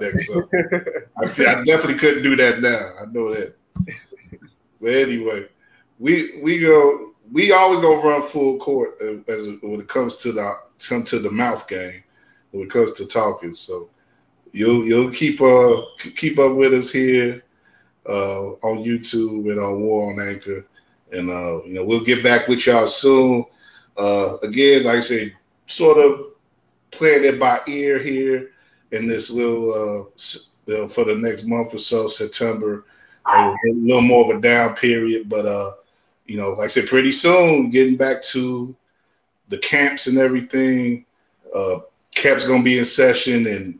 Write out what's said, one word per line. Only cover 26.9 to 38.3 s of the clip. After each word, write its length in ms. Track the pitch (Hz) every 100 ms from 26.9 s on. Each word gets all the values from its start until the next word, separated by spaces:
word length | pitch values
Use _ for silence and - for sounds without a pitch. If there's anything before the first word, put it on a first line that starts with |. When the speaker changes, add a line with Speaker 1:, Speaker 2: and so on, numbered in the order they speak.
Speaker 1:
playing 320 | - 160 143
it 160 | 135 123
by 200 | 131 120 151
ear 320 | 143 143 135
here 520 | 143 131 135 131 131 _ _ _ _
in 160 | 110 117
this 220 | 113 110
little, 420 | 120 120 117 113
uh, 420 | 107 107 104 98 -
s-, 340 | - - - _ -
uh, 180 | 107 104
for 180 | -
the 100 | 110 107
next 280 | 117 104
month 300 | 110 117 113
or 40 | 107
so, 280 | - 113 110
September, 800 | - 107 - 117 107 107 104 - _ _ _ -
a 280 | - - -
little 360 | 117 117 117 127
more 280 | 120 120 113
of 80 | 107
a 20 |
down 360 | 120 120 117 -
period. 520 | 123 117 113 110 104
But, 180 | 107 104
uh, 260 | 101 98 - _ _ _ _ -
you 100 | 104
know, 140 | 98
like 160 | 98 107
I 20 |
said, 180 | 123 104
pretty 260 | 131 135
soon, 580 | 135 170 180 170 147 120
getting 260 | 127 131 127
back 260 | 135 127
to 500 | -